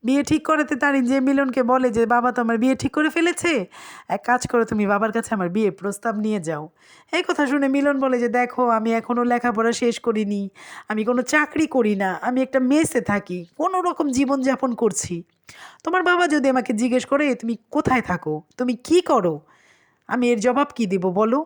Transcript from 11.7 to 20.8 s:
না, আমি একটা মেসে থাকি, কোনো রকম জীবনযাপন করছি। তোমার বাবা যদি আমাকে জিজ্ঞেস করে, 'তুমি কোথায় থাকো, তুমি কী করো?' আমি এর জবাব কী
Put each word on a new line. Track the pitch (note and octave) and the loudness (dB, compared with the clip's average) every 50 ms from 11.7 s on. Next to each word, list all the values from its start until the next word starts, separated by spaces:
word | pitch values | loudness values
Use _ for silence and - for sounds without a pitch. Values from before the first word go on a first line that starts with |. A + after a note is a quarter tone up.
| - C4+ A3+ G#3+ G#3 | 0 0 2 2 0
না, | F#3+ G3 F#3+ F3+ D#3 | 0 0 -2 -2 -4
আমি | - A3+ B3+ C4 | -4 -2 0 0
একটা | C4 C4 - C4+ | -2 0 0 0
মেসে | B3+ B3 C#4 D4+ D#4+ - - B3 | 2 2 2 2 2 2 0 -2
থাকি, | G3+ - G3+ G3+ F#3+ - F3+ F3+ E3+ - _ | 0 0 -2 -2 -2 -4 -10 -10 -10 -14 _
কোনো | - D4+ F#4 F#4 F4+ | -4 -4 -2 -2 0
রকম | F4 F4+ D#4+ - D#4+ C#4+ | -2 -2 -2 -2 -2 0
জীবনযাপন | B3+ B3+ C#4 B3 C#4 C#4 B3+ C4+ C4 C4 - B3+ A#3 | 2 0 2 2 0 0 2 0 0 0 -2 -4 -2
করছি। | - A#3 G#3+ F#3+ - - - F3 E3+ F3 _ _ _ _ - - - - - - _ _ | 0 0 0 0 -2 -6 -6 -8 -10 -10 _ _ _ _ -20 -20 -20 -20 -20 -20 _ _
তোমার | D#4+ F4 F#4 F4 | -2 -2 0 2
বাবা | F4 F4+ F4 F4+ | 2 2 2 2
যদি | E4 D4 D4 B3+ C4+ | 2 2 2 2 2
আমাকে | B3+ C4 A#3+ - A3+ | 2 2 0 -2 -2
জিজ্ঞেস | G#3 A#3+ B3+ A#3+ B3+ B3 | -2 0 0 0 0 0
করে, | - C#4 C#4+ D4+ C#4+ B3 | 0 0 0 2 0 -2
'তুমি | - - A3+ A#3 - _ _ | -2 -4 -6 -6 -6 _ _
কোথায় | - D4 D#4 - C4 B3 | -4 -2 0 2 0 0
থাকো, | - - F3+ E3+ - D#3 D3+ D3+ - _ _ | 0 -2 -6 -4 -4 -6 -6 -6 -8 _ _
তুমি | - B3+ B3 B3 - _ | -6 -4 -4 -4 -4 _
কী | - D#4 F4+ | 2 2 2
করো?' | F4 E4+ D4+ A#3 F3+ F3 D#3 D3 _ _ _ _ _ _ _ _ _ _ _ _ _ - | 4 4 2 2 4 2 -2 -2 _ _ _ _ _ _ _ _ _ _ _ _ _ -6
আমি | G3+ B3 B3 A#3+ | -2 0 2 2
এর | A#3+ A3 | 2 2
জবাব | G3+ B3 B3 C4+ - C#4 - | 2 0 2 2 0 -2 -2
কী | - | -4